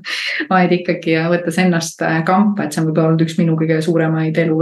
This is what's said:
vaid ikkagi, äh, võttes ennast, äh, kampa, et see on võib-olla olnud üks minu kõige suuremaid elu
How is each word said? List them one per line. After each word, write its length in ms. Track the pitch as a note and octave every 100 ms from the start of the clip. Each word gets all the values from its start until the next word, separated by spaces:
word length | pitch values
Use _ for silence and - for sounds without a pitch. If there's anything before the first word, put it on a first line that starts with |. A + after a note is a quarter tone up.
| - - - - -
vaid 220 | F#3 F3
ikkagi, 460 | F3 F3 E3 E3 D#3+
äh, 120 | E3
võttes 280 | F3 F3 D#3+
ennast, 440 | F#3 E3 D#3+ -
äh, 220 | D#3+ D#3+ E3
kampa, 380 | G#3 G#3+ G3+
et 80 | D3
see 80 | -
on 80 | D#3+
võib-olla 180 | D#3+ D#3+
olnud 160 | E3 D#3+
üks 120 | -
minu 200 | E3 D#3+
kõige 240 | D#3+ D#3+
suuremaid 560 | D#3+ E3 D#3+ D#3+ D#3+ D#3+
elu 220 | E3 D#3+